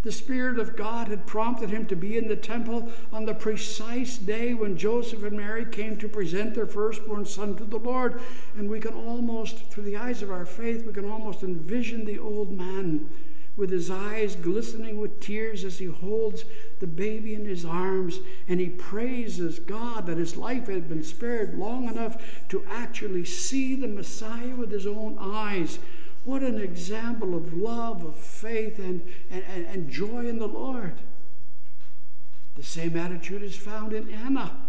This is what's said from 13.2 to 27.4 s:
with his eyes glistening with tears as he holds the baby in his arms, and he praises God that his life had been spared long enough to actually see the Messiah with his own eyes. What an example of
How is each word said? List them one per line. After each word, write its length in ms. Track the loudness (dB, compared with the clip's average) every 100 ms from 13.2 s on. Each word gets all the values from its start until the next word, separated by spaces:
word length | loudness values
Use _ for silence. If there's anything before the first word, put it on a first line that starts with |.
| 0 0 0 0
with 140 | 0
his 200 | 0 0
eyes 460 | -2 -2 -2 0 0
glistening 600 | 0 0 0 0 0 0
with 200 | 0 0
tears 460 | 0 0 0 0
as 140 | 0 0
he 80 | 0
holds 580 | 0 0 0 0 0 0 0 0 0
the 80 | 0
baby 480 | 0 0 0 0
in 120 | 0 0
his 180 | 0
arms, 560 | 0 0 0 0 0 0 0 0 0
and 140 | 0
he 80 | 0
praises 880 | 0 0 0 0 0 0 0 0 0
God 480 | 0 0 -2 -2 -2
that 120 | 0
his 180 | 0 0
life 300 | -2 -2 0
had 220 | 0 0
been 140 | 0
spared 560 | 0 0 0 0 0 0
long 300 | 0 0 0
enough 340 | 0 0 0 0 0 0
to 140 | 0 0
actually 560 | 0 0 0 0 0
see 500 | 0 0 0 0 0
the 140 | 0 0
Messiah 680 | 0 0 0 0 0 0
with 160 | 0 0
his 160 | 0 0
own 300 | 0 0 0
eyes. 600 | -2 -2 -2 0 0 0 0 0 0 0
What 180 | 0 0
an 180 | 0 0
example 760 | 0 0 0 0 0 0 0
of 200 | 0